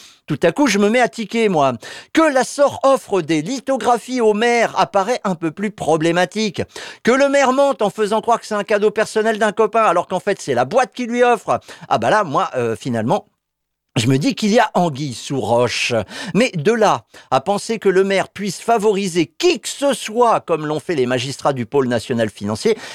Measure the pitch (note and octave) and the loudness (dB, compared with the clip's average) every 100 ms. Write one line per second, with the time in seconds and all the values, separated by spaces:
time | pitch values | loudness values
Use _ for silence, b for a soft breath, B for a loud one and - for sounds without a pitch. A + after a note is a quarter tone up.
0 | B B - D3+ E3+ D#3+ C#4+ G3 G#3 B3 | B B -8 0 0 2 2 2 2 2
1 | A3+ - G#3+ A#3 A3 E3 C3+ A#2+ B B | 0 -2 -6 0 2 2 2 0 B B
2 | B - D#4+ C4 A#3 - C#4 - C4+ C4 | B 2 2 2 0 2 0 2 0 0
3 | - G3 D3+ D#3+ E3 C4+ - C4+ A#3+ A#3 | 0 -2 0 -2 -2 -6 -4 -2 0 0
4 | - B3+ A3 G#3 A#3+ A#3+ F#3+ - F3+ G3 | -2 0 0 2 2 2 0 0 0 0
5 | F#3+ B3 G3+ E3+ E3 D3+ G#3 - C#3+ D#3+ | 0 -2 -4 -4 -6 -4 -8 -4 0 0
6 | E3 E3+ F3+ G#3 G#3+ - - B B B | 2 2 0 -2 -4 -4 -8 B B B
7 | - C4 C#4 C#4 B3+ B3+ C#4 A#3+ G#3 - | 0 4 4 4 2 2 2 2 -2 -2
8 | G#3 A3 G#3+ A3+ - G#3 G3 G#3 G#3 A3 | -2 0 0 -2 -2 -6 -2 0 2 0
9 | G#3 A3 G#3+ G#3+ G#3+ G#3+ A3 A#3 G#3+ F3 | -2 0 0 0 0 0 0 2 2 2
10 | - F#3 - F#3 - A#2+ C3 A#3 B3+ - | 0 -4 -2 -4 -2 -2 0 0 0 -2
11 | A#3+ A#3+ B3 A3+ - A#2+ B B B A2 | -4 2 2 2 0 -4 B B B 0
12 | A2+ G#3 F3+ D3+ F#3 B2+ A#2 A2 C#3 A#2 | 2 2 2 -2 -2 -2 -4 -4 -4 -4
13 | A2 G3+ - _ _ _ _ _ _ - | 0 -2 -4 _ _ _ _ _ _ -2
14 | A2+ C3+ A3 G3 G#3+ A#3 G#3+ - F3 B2+ | 0 2 0 -2 2 2 2 2 0 -2
15 | D3 A2+ - C#3 G#2 A#2+ B2 - - A#2 | -8 -8 -8 -4 0 2 2 0 -2 -2
16 | G2 B G#3+ F3 B3+ F3 D#3 A#3 G3 C3 | -4 B -4 0 0 0 0 2 2 0
17 | - B B C3 F#3 G3+ - A3 G3 F#3 | -4 B B -2 0 -4 -4 -2 2 2
18 | G3 G3 - - G3+ - - A#3 G#3+ G3 | 2 0 -2 -6 -8 -6 0 2 2 0
19 | G3+ E3+ D#3 - F4+ D4 - - C#4 A#3+ | -2 -2 -2 0 0 0 -4 -2 -2 -2
20 | - A3 A#3 E3+ - D#3+ D3+ D3+ - D#3+ | -2 2 2 2 0 -4 -2 -4 -4 -2
21 | B2 B2+ B2+ - D#3 C3+ A2+ C#3+ B2+ A#2+ | 0 0 -4 -4 -2 -2 -2 0 0 -2
22 | - A#2 A2 - G#2 G#2+ A3 - B | -2 -2 -2 -4 -6 -2 -2 -2 B